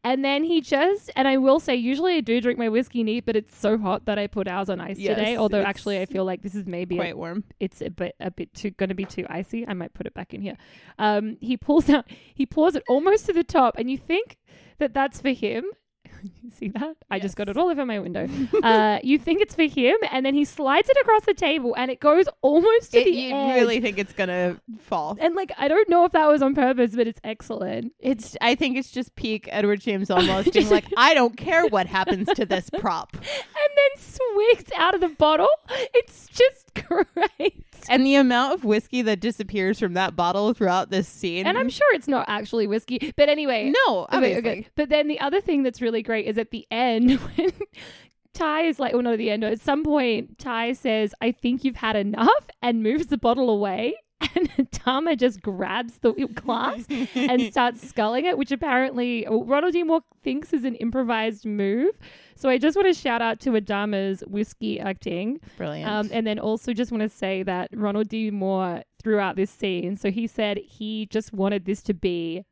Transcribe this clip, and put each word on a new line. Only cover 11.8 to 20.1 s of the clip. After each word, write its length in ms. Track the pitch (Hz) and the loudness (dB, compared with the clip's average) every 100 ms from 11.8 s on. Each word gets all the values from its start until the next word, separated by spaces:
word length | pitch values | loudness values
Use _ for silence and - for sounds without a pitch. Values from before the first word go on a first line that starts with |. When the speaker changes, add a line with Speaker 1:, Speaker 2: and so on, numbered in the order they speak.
| 302 | 6
Speaker 1:
out, 160 | 285 - - _ | 2 2 -20 _
he 120 | - 269 | -6 -4
pours 300 | - 320 285 | 2 2 2
it 60 | - | 0
almost 380 | 254 349 415 - | 2 4 2 2
to 80 | |
the 100 | 339 | -2
top, 320 | - 330 247 - | 2 2 2 0
and 120 | 254 | -6
you 80 | 269 | -6
think 400 | - 349 494 - _ - - _ | -2 -4 -4 -14 _ -20 -20 _
that 160 | 294 | -2
that's 260 | 269 277 - | 0 -4 -2
for 100 | 285 | -4
him. 320 | 254 208 233 359 | -2 -4 -4 -8
<laughs> 40 | - _ _ _ - 196 175 | -12 _ _ _ -18 -18 _
You 80 | 240 | -20
see 180 | - 208 | -12 -10
that? 260 | 202 294 311 _ | -6 -8 -10 _
I 80 | 196 | -6
just 160 | 196 - | -6 -6
got 100 | 208 | -6
Speaker 2:
Yes. 100 | 208 | 0
Speaker 1:
it 40 | |
all 80 | 359 | 0
over 160 | 294 | 0
my 140 | 262 208 | -4 -4
window. 260 | 180 175 262 269 | -6 -6 -6 -6
Speaker 2:
<laughs> 180 | 254 427 | -2 2
Speaker 1:
Uh, 360 | 269 220 214 208 | 6 6 4 0
you 120 | 262 294 | 2 0
think 220 | - 339 | 2 0
it's 120 | 415 | 0
for 100 | - | 2
him, 320 | 311 285 247 427 427 | 0 4 4 4 0